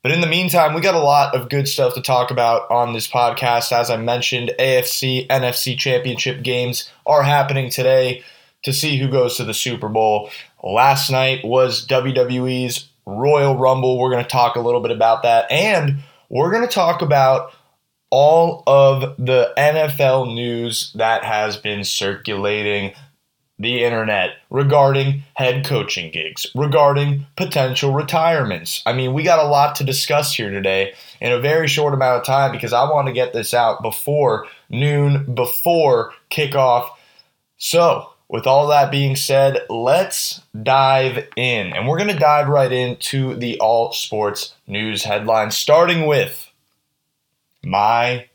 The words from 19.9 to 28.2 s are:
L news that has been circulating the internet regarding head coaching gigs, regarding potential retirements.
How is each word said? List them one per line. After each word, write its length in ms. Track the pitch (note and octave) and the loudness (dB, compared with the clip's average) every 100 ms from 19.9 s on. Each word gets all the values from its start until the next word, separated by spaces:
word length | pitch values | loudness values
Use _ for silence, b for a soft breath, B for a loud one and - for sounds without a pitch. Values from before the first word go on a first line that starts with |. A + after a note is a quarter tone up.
| C#3 | 2
L 280 | C#3 C3 A#2+ | 2 2 -2
news 680 | A#2 A#2+ A#2 A#2 A2+ - | -4 -4 -4 -4 -6 -8
that 300 | G#2+ A2+ A2+ | -2 0 0
has 340 | - G#2+ G#2+ G2+ | -2 -2 -2 -6
been 260 | G#2+ G#2 | -6 -6
circulating 1120 | G2 - G2 G2 - G2+ G2+ G#2+ G#2 G2+ G2 b b _ _ _ _ - | -6 -4 -4 -6 -8 -4 -2 -2 -2 -4 -6 b b _ _ _ _ -8
the 280 | A2+ B2 A#2 | -6 -2 0
internet 460 | A2+ A2 G#2 F2+ - _ | -2 -2 -2 -2 -6 _
regarding 760 | C3 C#3+ D3 C#3 C3+ C3+ C#3 - | -2 2 4 4 2 0 -2 -6
head 320 | - B2+ C3 C#3 | -2 -2 -2 -2
coaching 460 | B2 F#2+ F#2 E2 | -4 -4 -8 -8
gigs, 340 | E2+ D#2+ - - B2 | -10 -10 -10 -10 -4
regarding 720 | D3 D3+ C#3+ C#3+ C#3+ C#3 - - | 0 4 4 4 0 -2 -6 -8
potential 560 | F#3 D3 C3 C3 C#3 | -4 -2 -2 0 -2
retirements. 880 | C3+ C#3 E3 | -2 -2 0